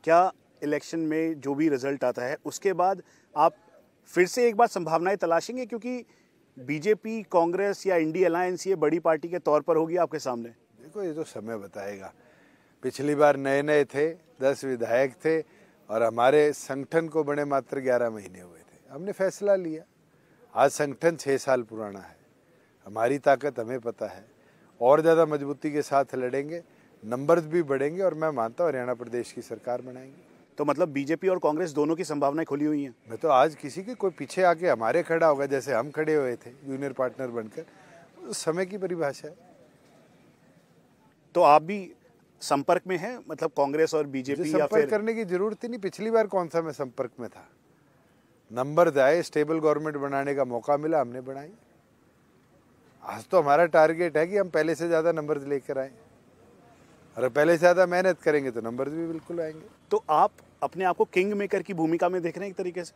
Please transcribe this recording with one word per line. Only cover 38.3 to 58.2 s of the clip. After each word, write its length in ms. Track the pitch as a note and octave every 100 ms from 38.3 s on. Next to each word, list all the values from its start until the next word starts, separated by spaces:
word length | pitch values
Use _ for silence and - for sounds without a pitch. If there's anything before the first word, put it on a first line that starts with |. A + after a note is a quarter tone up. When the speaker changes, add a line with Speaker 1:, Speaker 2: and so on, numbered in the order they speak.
| G#3 -
Speaker 2:
समय 200 | E3 F#3+
की 120 | G3+
परिभाषा 500 | F#3 F3 D3 C3 D3+
है। 80 | E3+ - - - _ _ _ _ _ _ _ _ _ _ _ _ _ _ _ _ E3+
Speaker 1:
तो 60 |
आप 180 | D#3+ D3+
भी 300 | D#3 G3+ F3+ - _ _ _ _
संपर्क 400 | - C#3+ C#3+ - F#3
में 100 | F3+
हैं, 200 | F#3+ B3 C#3
मतलब 220 | D#3 E3
कांग्रेस 420 | - C#3 D3 D#3+
और 140 | D#3 D3
बीजेपी 320 | C3+ B2+ C#3+
Speaker 2:
मुझे 120 | F3+
Speaker 1:
या 60 | D#3
Speaker 2:
संपर्क 240 | D3 G#3
Speaker 1:
फिर 80 | C#3+
Speaker 2:
करने 240 | G#3+ A3
की 100 | A3+ G3+
जरूरत 380 | F3+ G#3 G#3+
ही 60 | A#3+
नहीं। 100 | A#3+
पिछली 320 | F#3+ - G#3+
बार 160 | A3+ G#3+
कौन 200 | F#3+ E3+
सा 140 | E3
मैं 100 | E3
संपर्क 380 | D3 C3+ A2+ B2 -
में 100 | A2+
था? 180 | - - _ _ _ _ _ _ _ _ _ _
नंबर्स 460 | A2+ C3+ D3+ E3+ C#3
आए, 240 | C3+ E3+
स्टेबल 380 | D#3 D3+ D3+ D#3+
गवर्नमेंट 380 | D#3 D3 D#3 D3
बनाने 360 | C#3 C#3 C#3 C#3
का 100 | B2+
मौका 320 | A#2+ A2+ C#3+
मिला, 240 | D#3 D#3+
हमने 200 | B2 B2
बनाई। 300 | B2+ C3+ D3+ G#3+ _ _ _ _ _ _ _ _ _ _ _ _ _ _
आज 240 | - G#2+ -
तो 140 | F#3
हमारा 240 | C#3+ D3 E3+
टारगेट 500 | E3 D#3 E3 F3 D3+
है 100 | E3+
कि 100 | G3+
हम 120 | F#3
पहले 260 | D#3+ D#3 D#3
से 120 | E3+
ज़्यादा 240 | E3 D#3+
नंबर्स 320 | E3 D3 D3 C#3
लेकर 340 | C#3+ - C3+
आएं, 120 | C3+ C3 _ _ _ _ - _ - _ _ - _ -
और 120 | B2+
पहले 240 | B2 D#3
से 60 | E3+
ज़्यादा 260 | F3 F3+ F3+
मेहनत 340 | F3 F#3 E3+